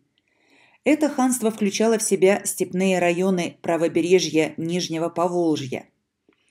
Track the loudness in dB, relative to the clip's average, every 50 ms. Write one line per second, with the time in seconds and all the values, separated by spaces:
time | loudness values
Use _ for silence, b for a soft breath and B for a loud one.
0 | _ _ _ b b b b b b b b b b b b b b 2 2 2
1 | 2 -2 0 0 0 0 0 0 -2 -2 -2 0 -2 -2 0 0 2 2 2 0
2 | 0 0 0 4 4 4 4 2 -2 -6 -6 -6 -6 -4 -2 0 2 2 2 2
3 | 2 2 2 2 0 0 0 0 -2 -6 -8 _ -4 -2 -2 0 0 0 0 0
4 | 2 4 4 2 2 2 0 0 0 0 -2 -6 -6 -4 -4 -4 -4 -4 -4 -4
5 | -4 -4 -2 -2 -2 -2 0 0 0 0 0 -2 -4 -8 -8 -10 -12 _ _ _
6 | _ _ _ _ _ _ b b b b